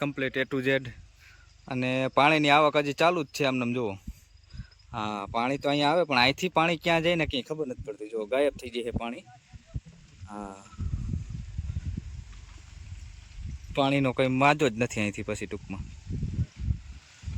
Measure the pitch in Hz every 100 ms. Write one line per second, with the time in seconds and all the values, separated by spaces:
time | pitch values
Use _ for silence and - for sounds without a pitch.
0 | 143 139 131 131 131 135 131 135 127 -
1 | - - - - - - - 127 127 131
2 | 131 - 143 156 147 147 151 151 143 135
3 | 170 180 139 - 139 131 120 123 113 98
4 | - - - - _ - - _ - 117
5 | 107 104 98 117 123 139 143 147 143 170
6 | 156 127 127 139 180 - 165 165 175 165
7 | 165 170 151 135 - 156 139 120 110 104
8 | 107 113 104 127 143 - 127 117 117 113
9 | 117 135 - - _ - - - - -
10 | - - - 104 101 98 98 - - -
11 | - - - - - - - - - -
12 | - - - - - - - - - -
13 | - - - - - - - - 135 139
14 | 135 120 131 131 139 151 143 107 120 -
15 | 104 98 104 104 98 104 - 95 - -
16 | - - - - - - - - - -
17 | - - -